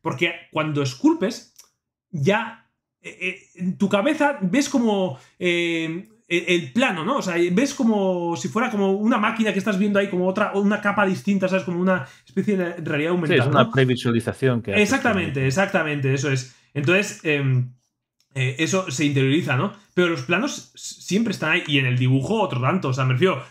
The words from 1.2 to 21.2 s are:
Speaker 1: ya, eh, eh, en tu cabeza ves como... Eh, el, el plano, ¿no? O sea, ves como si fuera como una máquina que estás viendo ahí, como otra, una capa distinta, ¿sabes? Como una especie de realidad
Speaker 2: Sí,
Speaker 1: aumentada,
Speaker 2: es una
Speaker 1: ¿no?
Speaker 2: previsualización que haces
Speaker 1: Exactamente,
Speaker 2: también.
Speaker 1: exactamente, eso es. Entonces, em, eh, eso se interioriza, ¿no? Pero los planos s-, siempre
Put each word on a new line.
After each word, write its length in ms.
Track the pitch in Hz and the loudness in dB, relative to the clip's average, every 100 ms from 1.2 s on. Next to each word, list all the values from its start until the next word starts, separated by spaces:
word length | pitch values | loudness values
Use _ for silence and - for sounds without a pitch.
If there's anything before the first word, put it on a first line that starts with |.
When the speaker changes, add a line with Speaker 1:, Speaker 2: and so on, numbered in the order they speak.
| 196 - - _ - _ _ _ _ | 0 -4 -16 _ -20 _ _ _ _
Speaker 1:
ya, 580 | 165 139 208 226 - _ _ _ _ | -2 0 0 -2 -12 _ _ _ _
eh, 160 | 175 160 | -20 -10
eh, 160 | 185 185 - - | -8 -8 -16 -8
en 220 | 180 - | -6 -2
tu 120 | 196 | 0
cabeza 480 | 202 240 302 294 294 | 2 0 0 0 0
ves 280 | 185 233 277 | 0 0 0
como... 500 | 269 233 202 185 127 - - | 0 2 0 -2 -6 -14 -4
Eh, 680 | 180 175 170 165 160 165 - _ - | -2 0 0 -2 -4 -6 -12 _ -4
el, 140 | 175 175 | -2 2
el 240 | 175 139 | 0 0
plano, 320 | 220 262 180 | 0 0 0
¿no? 140 | 160 277 | -2 -2
O 40 | |
sea, 140 | 185 170 175 | -2 0 2
ves 220 | 180 277 | 2 0
como 640 | - 226 208 190 180 170 165 | 0 2 2 2 0 -2 -4
si 100 | - | -4
fuera 220 | 220 226 | -2 -2
como 220 | 208 196 | 0 0
una 240 | 196 214 247 | 2 2 2
máquina 340 | 214 226 214 | 0 0 0
que 80 | 190 | 0
estás 180 | 202 190 | -2 0
viendo 220 | 208 202 | 2 2
ahí, 100 | 196 | 0
como 160 | 180 185 | 0 0
otra, 240 | 190 202 | 0 -2
una 260 | 196 202 208 | 0 0 0
capa 260 | 202 202 196 | 0 0 0
distinta, 440 | 180 - 196 185 | 0 0 0 2
¿sabes? 160 | 185 185 | 0 -2
Como 160 | 175 | -2
una 260 | 185 185 131 - _ | 0 0 -2 -16 _
especie 300 | - 196 190 | -4 0 0
de 180 | 175 175 | -2 -4
realidad 320 | 156 151 156 | -4 -2 0
Speaker 2:
Sí, 60 | 180 | 0
Speaker 1:
aumentada, 260 | 160 165 | 2 2
Speaker 2:
es 60 | 131 | 4
una 160 | 143 | 4
Speaker 1:
¿no? 80 | 117 | 2
Speaker 2:
previsualización 920 | 135 127 123 123 117 110 - 135 120 | 4 2 2 0 -2 -2 -2 0 0
que 100 | 101 | -2
haces 120 | 101 | 0
Speaker 1:
Exactamente, 440 | 208 262 254 196 156 | 2 0 0 -2 -2
Speaker 2:
también. 140 | 139 131 | -2 -2
Speaker 1:
exactamente, 680 | 135 196 190 156 147 135 | 0 0 0 -2 -2 0
eso 180 | 135 143 | 0 0
es. 240 | 131 - _ _ | -2 -4 _ _
Entonces, 460 | 139 147 185 202 - 170 | -4 2 2 0 -4 -2
em, 480 | 147 135 127 127 - _ _ _ _ _ 131 | 0 2 0 -2 -8 _ _ _ _ _ -4
eh, 220 | 127 127 | -4 -2
eso 320 | 160 190 185 | 0 0 -2
se 140 | 127 147 | -2 0
interioriza, 520 | 135 135 151 156 131 | 2 2 2 2 0
¿no? 160 | 196 - _ - | 0 -4 _ 0
Pero 140 | 180 | 2
los 120 | 160 | 0
planos 500 | 131 175 277 - - - | -2 -2 -2 -6 -16 -18
s-, 260 | - - | -16 -14
siempre 300 | - 185 | -2 0